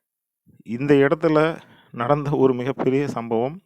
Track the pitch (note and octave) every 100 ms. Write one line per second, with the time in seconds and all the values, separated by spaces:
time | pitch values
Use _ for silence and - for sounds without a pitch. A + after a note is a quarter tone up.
0 | _ _ _ _ _ _ - A#2+ C#3+ C#3+
1 | C#3 E3 E3 D3+ D#3+ E3 - _ _ A#2+
2 | A#2+ D3 C#3+ C3+ C3 B2 B2 - C3+ C3+
3 | C#3+ B2 A#2 A2+ B2+ F3